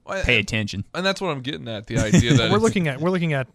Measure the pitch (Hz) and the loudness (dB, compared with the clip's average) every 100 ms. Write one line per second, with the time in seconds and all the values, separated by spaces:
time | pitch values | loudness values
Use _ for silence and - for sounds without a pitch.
0 | - 190 160 117 101 110 104 101 - 160 | -10 -4 0 2 0 -2 -4 -6 -8 -4
1 | 190 190 190 139 127 160 123 107 - 113 | -4 -2 -4 -6 -8 -10 -10 -12 -4 -2
2 | 107 170 120 135 113 202 220 208 160 131 | 4 4 6 4 4 2 2 2 -2 -2
3 | 170 185 165 139 127 | -2 0 0 -2 -4